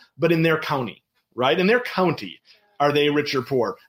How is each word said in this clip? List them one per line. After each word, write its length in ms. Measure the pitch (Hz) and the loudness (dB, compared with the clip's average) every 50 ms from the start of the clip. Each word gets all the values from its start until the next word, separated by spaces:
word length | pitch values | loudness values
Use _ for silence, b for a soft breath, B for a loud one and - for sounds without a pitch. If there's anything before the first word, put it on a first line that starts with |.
| b b b | b b b
but 160 | - 151 165 | -2 0 0
in 80 | 170 160 | 2 2
their 180 | 160 165 156 156 | 2 2 0 0
county, 440 | - - 151 135 123 98 - - _ _ _ _ _ _ _ | -2 -4 -4 -4 -4 -6 -10 -16 _ _ _ _ _ _ _
right? 260 | 113 123 135 160 180 | -2 0 0 2 2
In 60 | 180 | 2
their 140 | 196 233 247 | 2 2 2
county, 600 | 247 - - 190 185 170 139 - 107 90 69 - b b b b b b b b | 0 -2 -2 0 0 0 0 -2 -8 -14 -16 -20 b b b b b b b b
are 120 | 143 147 | 0 2
they 180 | 143 147 147 147 | 2 2 2 2
rich 240 | 147 147 147 - - | 2 0 -2 -2 -4
or 80 | 131 | -4
poor? 340 | 123 - 135 127 113 101 95 b b | -4 -2 -2 -2 -2 -2 -4 b b